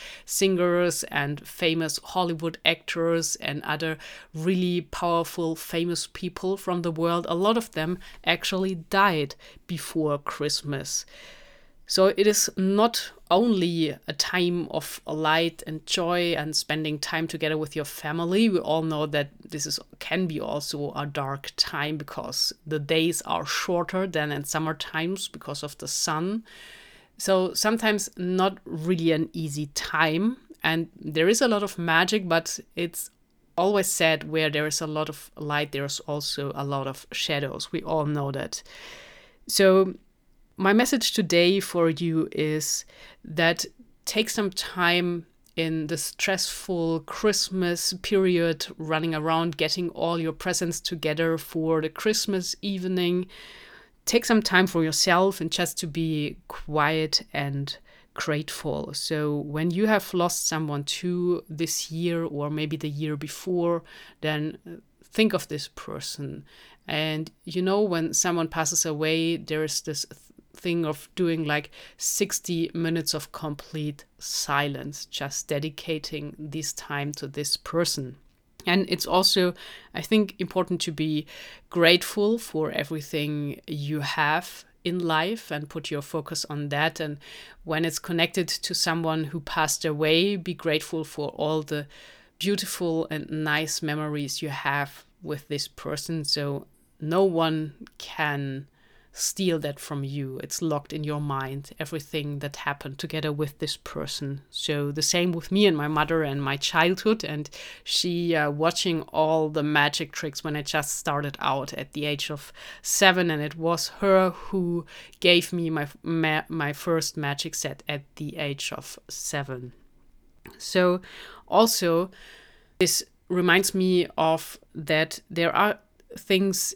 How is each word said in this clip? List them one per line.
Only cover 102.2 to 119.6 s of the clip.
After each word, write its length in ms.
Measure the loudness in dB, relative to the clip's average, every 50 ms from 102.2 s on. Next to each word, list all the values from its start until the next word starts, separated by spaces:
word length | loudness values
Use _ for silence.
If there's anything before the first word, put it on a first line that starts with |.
| -4 -4 -6 -6
that 180 | -8 -8 -8
happened 420 | -6 -4 -4 -4 -6 -8 -12 -10 -8
together 320 | -8 -6 -4 -2 -2 -2
with 280 | 0 0 -2 -4 -4 -6
this 180 | -6 -6 -6
person. 640 | -6 -10 -10 -8 -6 -6 -6 -6 -6 -4 -6 -6 -8 -10 _
So 420 | -10 -6 -4 -2 -2 0 -2 -2
the 120 | -2 -2
same 300 | 0 2 2 2 2 2
with 200 | 0 -2 -2 2
me 140 | 4 6 8
and 100 | 6 6
my 100 | 4 2
mother 360 | 0 2 2 2 2 2 2
and 200 | 2 0 -2 -2
my 140 | -2 -2 -2
childhood, 640 | -2 -2 2 4 4 4 4 4 2 2 2 2 2
and 280 | 0 -6 -6 -6 -8 -8 -12 -16 -16 -16 -18 -14 -6
she, 500 | -2 0 0 2 2 0 0 2 2 2
uh, 160 | 4 2 2
watching 520 | 2 2 2 2 2 2 2 2 2 0
all 480 | -2 0 2 4 4 6 6 4 2 2
the 120 | 0 0
magic 500 | 2 4 4 6 4 4 2 -2 -6 -6
tricks 300 | -8 -8 -8 -6 -6 -6
when 140 | -6 -4 -4
I 60 | -4
just 340 | -2 -2 0 0 0 -2 -4
started 400 | -4 -2 -2 0 0 0 -2 -4 -2
out 340 | 0 0 0 0 -2 -6 -6
at 180 | -8 -8 -8
the 140 | -6 -4 -2
age 240 | -2 -2 -2 -4 -6
of 240 | -6 -8 -10 -14 -18 -18 -18 -18 -16 -10
seven, 500 | -4 -2 2 6 8 8 8 6 4 2
and 120 | 2 0
it 120 | -2 -4 -4
was 340 | -2 0 0 0 0 -2 -4 -4 0
her 300 | 4 6 6 6 6 4
who 560 | 0 -4 -8 -4 -2 -2 0 0 -2 -4 -6 -8 -14 -20 -20 -20 -6 2
gave 320 | 6 6 6 6 4 2
me 160 | -2 -2 0 0
my 140 | 0 -2
f-, 140 | -4 -6 -8 -8
ma-, 420 | -4 -2 0 2 2 2 2 0 -2 -4
my 240 | -4 -2 -2 -2
first 420 | -4 -4 -2 0 0 0 0 -2 -4 -4
magic 360 | -4 -4 -4 -4 -6 -6 -6
set 280 | -6 -6 -6 -8 -8 -8
at 180 | -6 -6 -6 -8 _ -12
the 220 | -10 -10 -8 -6 -6
age 340 | -4 -4 -4 -6 -6 -8
of 260 | -8 -8 -12 -12 -16 -16 _ -14
seven. 640 | -12 -10 -8 -6 -4 -4 -4 -6 -8 -10